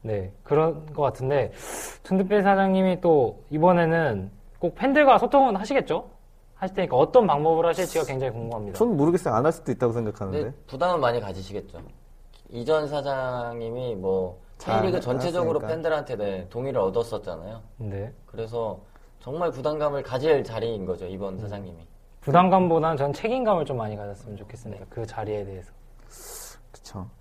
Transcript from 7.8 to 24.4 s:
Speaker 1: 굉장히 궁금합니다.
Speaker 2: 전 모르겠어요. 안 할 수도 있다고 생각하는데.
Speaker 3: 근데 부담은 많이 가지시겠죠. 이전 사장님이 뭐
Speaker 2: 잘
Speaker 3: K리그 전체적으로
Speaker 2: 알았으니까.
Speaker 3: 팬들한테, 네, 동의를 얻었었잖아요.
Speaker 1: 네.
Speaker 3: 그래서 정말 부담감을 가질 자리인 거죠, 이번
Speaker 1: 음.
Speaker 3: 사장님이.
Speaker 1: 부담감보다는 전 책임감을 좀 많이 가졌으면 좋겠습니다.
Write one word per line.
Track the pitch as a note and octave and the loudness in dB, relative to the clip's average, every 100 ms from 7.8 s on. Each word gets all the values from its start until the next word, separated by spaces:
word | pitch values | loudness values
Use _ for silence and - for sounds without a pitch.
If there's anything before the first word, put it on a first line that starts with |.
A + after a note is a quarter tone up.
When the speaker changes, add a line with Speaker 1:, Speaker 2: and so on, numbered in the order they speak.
| F3 E3 C3+ | 0 -2 -2
Speaker 1:
굉장히 | C3 C3 | -2 -4
궁금합니다. | A2+ A#2 A#2 G2+ F#2+ | -4 -6 -6 -8 0
Speaker 2:
전 | A#3+ C#3+ | 2 4
모르겠어요. | D3 E3+ D#3 | 4 2 2
안 | A2+ D3 | 2 2
할 | |
수도 | E3 - | 0 -4
있다고 | A#2 B2 | 0 0
생각하는데. | A#2 A2 G2+ G2 F#2 | 0 -4 -6 -6 -4
Speaker 3:
근데 | G#2+ - - | -4 -8 -14
부담은 | C3 F3+ F3 | -2 0 2
많이 | B2+ A#2+ | 2 0
가지시겠죠. | G#2 F#2 F#2 G2+ - E2+ D2 - - - - - - | -4 -10 -10 -10 -12 -18 -20 -20 -20 -20 -20 -20 -16
이전 | A#2 A#2+ D#3 D3 | -10 0 0 0
사장님이 | D3 C3+ C3+ B2+ B2 A#2+ A#2+ A2+ A#2+ B2+ G2+ | -4 -2 -4 -4 -4 -6 -6 -8 -6 -6 -4
뭐 | F#2+ F#2+ F#2 F2+ - - | 0 0 -2 -8 -20 -12
Speaker 2:
잘 | - A2 | -2 0
Speaker 3:
K리그 | A2 A#2 | 2 0
전체적으로 | B2 B2+ F3 E3+ E3 D3+ | -2 -2 -2 0 0 -2
Speaker 2:
알았으니까. | G#2+ | -2
Speaker 3:
팬들한테, | D#3+ D#3+ D3+ C#3 A#2 | -4 -2 -2 -4 -4
네, | G#2 F#2+ F2+ | -4 -6 -8
동의를 | A#2+ C3 B2+ | -8 -4 0
얻었었잖아요. | F#2+ G#2 A2+ G#2+ - E2 F2 A2+ - - | 0 0 -2 -6 -8 -10 -10 -14 -18 -10
Speaker 1:
네. | A2 G2 G#2+ - - | -8 -8 -10 -12 -18
Speaker 3:
그래서 | A2 A2+ A#2 A2 F#2 - - - - | -12 -8 -6 -6 -8 -14 -20 -20 -20
정말 | - D3+ F3 | -10 -4 -4
부담감을 | D#3+ D3+ D3+ D3+ C#3 | -2 -4 -2 -2 -2
가질 | - B2+ D3+ C#3+ - | -4 -2 2 2 2
자리인 | A2+ A2+ A2 F#2 | -4 -4 -4 -4
거죠, | F2+ F2+ | -6 -6
이번 | F#2+ G2 | -8 -8
Speaker 1:
음. | F#2 | -8
Speaker 3:
사장님이. | G#2 G2+ F#2+ E2+ E2 - - - - | -10 -10 -12 -16 -20 -20 -20 -10 2
Speaker 1:
부담감보다는 | E3+ F#3 F#3+ F3+ E3 D#3 D#3 | 4 6 4 4 4 2 0
전 | C#3+ | -2
책임감을 | C#3 A3 B3+ A#3 F#3 D3 | -2 -4 -2 0 0 0
좀 | C3 | -4
많이 | G#2+ G#2 | -6 -8
가졌으면 | G2+ G2+ A2+ | -10 -12 -14
좋겠습니다. | G2+ | -14